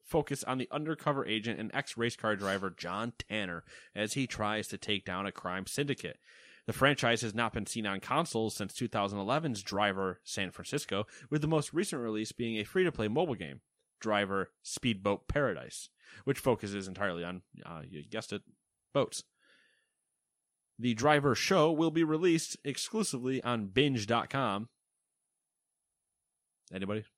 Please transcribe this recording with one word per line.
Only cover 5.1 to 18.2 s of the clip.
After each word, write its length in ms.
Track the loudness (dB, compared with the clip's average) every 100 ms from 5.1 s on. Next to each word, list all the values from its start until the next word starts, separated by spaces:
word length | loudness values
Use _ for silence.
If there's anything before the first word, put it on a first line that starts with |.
| -4 -4
a 80 |
crime 320 | -4 -4 -4 -4
syndicate. 520 | -2 -2 -2 -6 -12 _ -20 -20 -14 -8
The 80 |
franchise 480 | 2 4 4 2 2
has 140 | 0 -2
not 180 | -2
been 120 | -2 -4
seen 200 | -4 -2
on 140 | -4
consoles 560 | 0 0 0 0 -2 -2
since 180 | -6
two 140 | -4 -2
thousand 320 | 0 0 -2
eleven's 440 | 0 0 0 -4
Driver 560 | -4 2 2 2 -2 -4
San 280 | -8 -4 -4
Francisco, 540 | -6 -6 -6 -2 -2 -4 -8 -4
with 120 | 0
the 60 | 2
most 260 | 2 2
recent 280 | -2 -2 -2
release 300 | -2 -2 -4
being 260 | -2 -2 -2
a 60 |
free-to-play 460 | 0 2 2 2 0
mobile 260 | 2 0 -2
game, 260 | -6 -10 _ _ _ _
Driver 520 | 2 2 4 0 -2 _
Speedboat 640 | -12 -2 0 2 2 0 _
Paradise, 600 | 0 2 0 -8 -14 -16 _ -20 -8
which 160 | -2 0
focuses 480 | 4 2 0 -6 -6
entirely 380 | -2 -2 -2 -4
on, 160 | -8 _ -18 -14
uh, 160 | -12 -12
you 180 | -14 -8
guessed 220 | -8